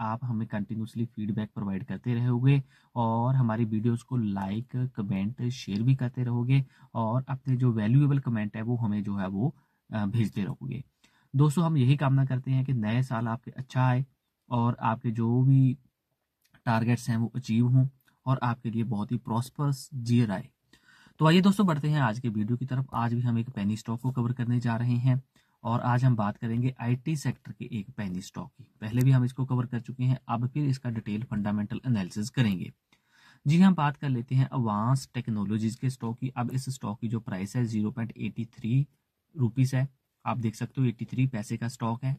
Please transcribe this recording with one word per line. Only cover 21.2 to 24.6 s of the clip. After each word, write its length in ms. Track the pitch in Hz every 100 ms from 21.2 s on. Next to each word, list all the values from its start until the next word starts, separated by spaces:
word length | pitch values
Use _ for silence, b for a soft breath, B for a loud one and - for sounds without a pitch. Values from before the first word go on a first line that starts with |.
तो 60 | 156
आइए 140 | 180
दोस्तों, 260 | 190 196 190
बढ़ते 220 | 151 151
हैं 120 | 151
आज 180 | 123 107
के 100 | 120
video 280 | 107 104 120
की 100 | 135
तरफ। 200 | 131 131
आज 200 | 117 117
भी 60 | 120
हम 180 | 123 113
एक 120 | 117
penny 260 | 107 101 107
stock 240 | - 117
को 100 | 127
cover 220 | 127 120
करने 280 | 123 117 120